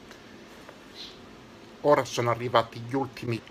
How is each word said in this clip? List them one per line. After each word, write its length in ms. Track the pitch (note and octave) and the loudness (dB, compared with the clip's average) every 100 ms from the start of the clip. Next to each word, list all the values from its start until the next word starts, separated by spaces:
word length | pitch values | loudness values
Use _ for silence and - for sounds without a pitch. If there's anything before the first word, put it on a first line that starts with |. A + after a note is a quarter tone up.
| - - - - - - - - - - - - - - - - - - | -20 -20 -20 -20 -20 -20 -20 -20 -20 -16 -16 -16 -18 -20 -20 -20 -20 0
ora 240 | D3 C#3+ A#2+ | 6 6 6
sono 240 | - A#2+ | 0 2
arrivati 500 | A2+ A#2+ A#2 A2+ A#2+ | 2 4 4 4 -6
gli 160 | A#2 C3+ | -2 -2
ultimi 460 | A#2+ - A#2+ A2 - | -2 -4 -2 -2 -4